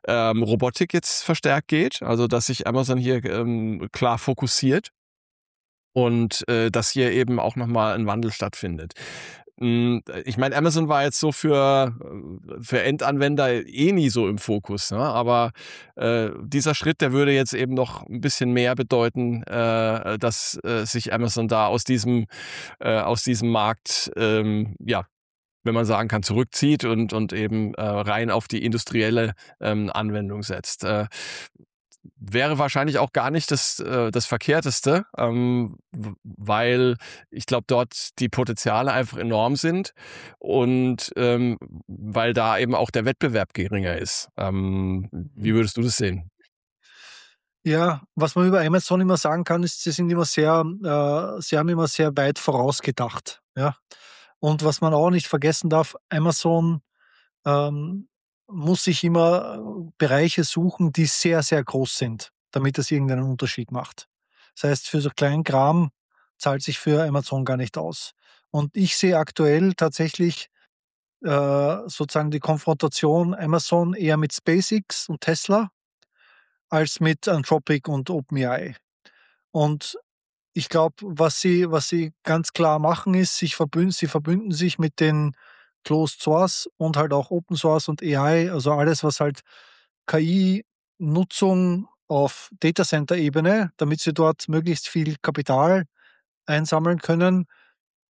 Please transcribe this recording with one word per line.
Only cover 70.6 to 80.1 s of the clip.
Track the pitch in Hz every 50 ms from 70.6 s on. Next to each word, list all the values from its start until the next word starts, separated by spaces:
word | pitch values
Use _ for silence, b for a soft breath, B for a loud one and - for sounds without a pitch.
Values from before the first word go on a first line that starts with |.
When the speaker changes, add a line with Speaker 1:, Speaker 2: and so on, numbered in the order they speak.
| _ _ _ _ _ _ _ _ _ _ _ _ -
Speaker 2:
äh, | 165 143 143 143 139 139 143 143 147 175 202 233
sozusagen | 185 - - 151 139 - 151 151 147
die | 151 143
Konfrontation | - - 156 147 - 165 156 - - - - - - 180 165 170 175 175 190
Amazon | - 165 151 165 156 - - 175 170 170 175 190
eher | 214 175 156 156 151
mit | 156 139 -
SpaceX | - - 165 165 190 185 - 220 214 - - - - - -
und | 160 -
Tesla | - 160 165 - - - 196 214 220 185 - _ _ _ _ _ b b b b b b b b b b b b b _
als | 160 156 156 139 - -
mit | 160 160 151 - - -
Anthropic | 175 147 131 - 156 147 - - 151 139 - 156
und | 147 135 131 -
Open | 180 147 131 - 151 135 127
A | 120 127 147
I. | - - 233 - _ _ _ _ b b b b b b b b b _
Und | - 160 147 151 151 143 - - - 466 - _